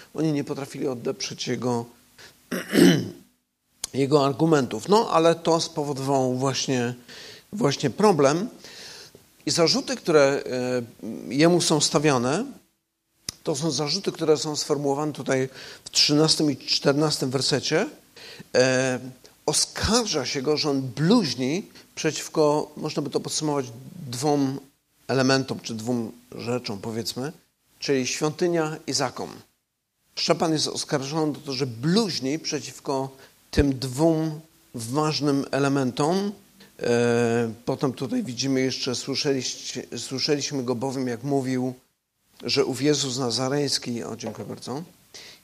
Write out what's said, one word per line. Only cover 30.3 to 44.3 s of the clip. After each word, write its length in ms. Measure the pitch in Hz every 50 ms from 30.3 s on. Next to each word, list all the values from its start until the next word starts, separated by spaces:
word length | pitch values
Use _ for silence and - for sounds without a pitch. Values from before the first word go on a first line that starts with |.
| 165 175 190 160 160
jest 140 | 147 131
oskarżony 640 | - - - - - 156 135 135 139 151 165 156 151
o 100 | 135 127
to, 120 | - 139 135
że 140 | 123 139
bluźni 720 | 123 113 113 131 160 180 226 233 180 131 - 131 131 147 156
przeciwko 680 | 160 - 156 139 123 131 - - - 156 139 135 135 135 - - - - _ _ _ - -
tym 240 | - 147 139 135 120
dwóm 600 | 127 131 123 135 160 170 160 156 160 156 151 156 - _ _ _ _ _ -
ważnym 720 | 120 113 113 127 151 151 156 143 - 143 147 139 139 - -
elementom. 800 | - 139 139 139 139 143 131 123 - - 147 156 180 196 202 202 202 - - _ _ - - - _ -
E, 760 | - 120 120 120 120 120 117 120 120 117 113 120 117 113 107 104 -
potem 280 | - 131 - - 135 113
tutaj 300 | - 139 113 - - 104
widzimy 380 | 127 120 113 127 135 131 131
jeszcze, 340 | 131 131 127 - - 135 120
słyszeliście, 880 | - - 147 135 123 - 147 139 131 120 - - - - - - 127 - - -
słyszeliśmy 640 | 120 - - 135 127 - - 147 143 131 - 147 135 123
go 120 | 123 127
bowiem, 320 | 113 127 135 127 135 127
jak 160 | 123 120 107 123
mówił, 500 | 143 139 139 127 131 131 127 127 127 123 - _ _ _ _ _ _ _ _ _ _ _ - -
że 220 | 120 117 139 -
ów 160 | - 131 117
Jezus 360 | 135 151 147 135 135 131 123
Nazareński, 840 | 135 135 120 113 123 131 131 143 147 147 131 - - - 131 120 113 -
o, 120 | - 113
dziękuję 320 | 107 110 107